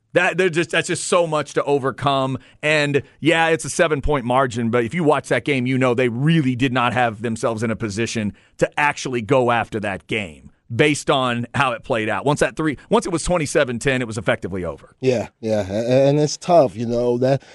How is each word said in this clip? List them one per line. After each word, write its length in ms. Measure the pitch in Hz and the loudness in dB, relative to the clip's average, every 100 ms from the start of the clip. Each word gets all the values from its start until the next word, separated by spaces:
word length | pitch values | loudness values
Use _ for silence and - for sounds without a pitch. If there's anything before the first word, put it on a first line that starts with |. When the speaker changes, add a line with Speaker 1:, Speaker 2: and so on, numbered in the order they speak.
| _ | _
Speaker 1:
that, 260 | 170 180 165 | 0 0 0
they're 100 | 185 | 0
just, 220 | 156 165 | 0 -2
that's 160 | 170 160 | -2 -2
just 220 | 170 - | -6 0
so 180 | 185 165 | 0 2
much 280 | 151 143 | -2 -2
to 100 | - | -4
overcome. 760 | 139 143 131 131 143 135 131 131 - _ | 0 0 0 -2 0 0 -2 -4 -10 _
And, 400 | 151 156 143 139 - _ | 0 0 2 0 -2 _
yeah, 300 | 143 165 165 | 0 2 2
it's 160 | 165 | 0
a 60 | 135 | -2
seven-point 540 | - 170 151 135 147 | 0 0 2 0 -2
margin, 460 | 117 127 131 113 113 | 2 2 2 0 0
but 140 | 120 | 0
if 100 | 117 | -2
you 80 | 175 | 0
watch 260 | 147 143 - | 2 2 0
that 140 | 127 | -2
game, 220 | 135 135 123 | 0 -2 0
you 100 | 131 | 0
know 180 | 131 | 2
they 140 | 120 127 | 2 0
really 460 | 117 147 165 131 | 0 2 2 2
did 180 | 123 135 | 0 0
not 200 | 127 120 | 2 0
have 300 | 120 123 98 | 2 0 -2
themselves 420 | 117 113 131 110 | -6 -2 -2 -2
in 80 | 113 | -2
a 40 | 107 | -2
position 560 | 113 98 113 117 104 - _ - | -4 -4 -4 -2 -4 -6 _ -4
to 120 | - - | -2 0
actually 440 | 147 143 143 120 | -2 -2 -4 -6
go 280 | 104 135 120 | 2 2 4
after 300 | 120 104 110 | 2 0 -4
that 260 | 104 95 - | -6 -6 -6
game 460 | 113 92 69 - _ _ | -6 -6 -12 -20 _ _
based 380 | 117 151 139 - | 0 2 2 0
on 380 | 143 127 120 120 | 0 0 -2 -4
how 200 | 123 131 | -2 -2
it 100 | 113 | -2
played 260 | - 120 110 | -4 -2 -2
out. 160 | 101 | -2
Once 140 | 107 147 | 0 0
that 160 | 147 113 | 0 0
three, 200 | 156 127 - | -4 -4 -2
once 140 | 214 | 0
it 40 | 233 | 0
was 140 | 165 | -4
twenty-seven 560 | - 180 156 160 139 117 | -2 -2 0 0 0 0
ten, 200 | 143 127 | -2 -2
it 60 | 113 | -4
was 100 | 110 | -4
effectively 480 | 98 117 98 95 | -2 -2 -4 -6
over. 300 | 85 69 - _ | -6 -8 -16 _
Speaker 2:
Yeah, 260 | 131 120 92 - | 0 0 -4 -8
yeah, 260 | 113 107 95 | -2 -2 -2
a-, 60 | |
a-, 340 | 101 117 127 135 | -4 0 4 4
and 120 | 147 | 4
it's 160 | 151 - | 0 -2
tough, 400 | - 170 131 104 | 2 4 4 0
you 100 | 117 | -4
know, 320 | 120 120 123 | 0 0 2
that 240 | 127 139 - | 2 0 -4